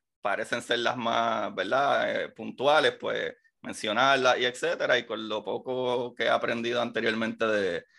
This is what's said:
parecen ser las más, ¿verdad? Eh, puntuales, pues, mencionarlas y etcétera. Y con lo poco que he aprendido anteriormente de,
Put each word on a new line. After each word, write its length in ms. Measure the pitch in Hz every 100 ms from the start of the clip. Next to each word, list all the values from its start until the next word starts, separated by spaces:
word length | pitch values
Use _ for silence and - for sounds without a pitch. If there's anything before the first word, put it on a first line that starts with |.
| _ _
parecen 400 | 104 98 113 120
ser 180 | - 123
las 160 | 117 123
más, 580 | 117 117 117 113 101 101
¿verdad? 680 | 95 131 139 120 110 110 78
Eh, 40 |
puntuales, 640 | - 110 - 135 151 127 -
pues, 340 | 113 110 92 - _ _
mencionarlas 720 | 107 101 107 107 135 135 127 110
y 60 | 123
etcétera. 520 | 123 160 175 143 127
Y 60 | 117
con 200 | 110 110
lo 160 | 107
poco 720 | 95 113 131 127 123 123 123
que 120 | 117 113
he 40 |
aprendido 500 | 117 120 117 117 120
anteriormente 680 | 117 113 113 110 113 113 113
de, 380 | 104 95 85 -